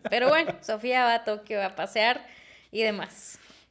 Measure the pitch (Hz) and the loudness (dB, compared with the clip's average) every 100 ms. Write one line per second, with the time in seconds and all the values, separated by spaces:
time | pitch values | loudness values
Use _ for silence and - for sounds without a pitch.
0 | - 233 254 311 320 - - 214 247 254 | -2 2 4 4 2 -4 -6 -4 0 2
1 | 240 233 226 208 208 208 190 190 190 220 | 4 2 0 -6 -4 -4 -4 -4 -4 2
2 | 226 254 - - - - - 208 220 202 | 2 2 -6 -20 -20 -20 -8 -2 0 -2
3 | 175 - - - - - _ | -8 -12 -14 -16 -20 -20 _